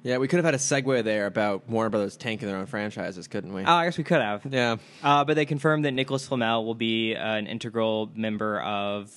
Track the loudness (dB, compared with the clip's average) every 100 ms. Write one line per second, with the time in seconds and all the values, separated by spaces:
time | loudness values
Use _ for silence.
0 | -2 0 2 4 4 2 2 0 2 2
1 | 2 0 0 2 0 0 -2 0 2 0
2 | -2 -4 -6 -4 -4 -4 -4 -4 -4 -4
3 | -6 -8 -8 -8 -6 -2 2 4 2 -2
4 | 2 2 2 -2 -2 0 2 0 -6 -2
5 | 4 4 4 2 0 2 2 2 2 0
6 | 0 -2 -2 0 2 2 0 -2 0 0
7 | 0 -2 -2 -2 -4 -6 -4 0 0 0
8 | -2 -4 -4 -2 -2 -2 -2 -2 -4 -6
9 | -8